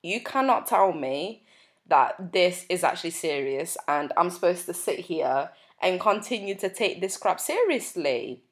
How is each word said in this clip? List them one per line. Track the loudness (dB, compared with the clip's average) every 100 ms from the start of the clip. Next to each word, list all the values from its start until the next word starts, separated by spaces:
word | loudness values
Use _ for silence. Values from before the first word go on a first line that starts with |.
You | -4 -6
cannot | -2 0 2 2 2
tell | 4 4
me | 2 -2 -2 -4 -8 _ _ _ _ _
that | 4 6 0 0
this | 4 4 2 -4
is | 0
actually | 2 0 -6
serious | -4 -2 -2 -2 -2 -4 -6 -2
and | 0 0 2
I'm | 2
supposed | 2 0 0 -6
to |
sit | -6 -4 -4
here | -4 -2 0 0 -2 -12 _ _
and | -2 2
continue | 0 0 -2 -6 -6 -4
to | -6
take | -2 -2 -2
this | -6 -2
crap | -2 -2
seriously. | -2 0 2 0 -2 -4 -2 -2 -4 -12 _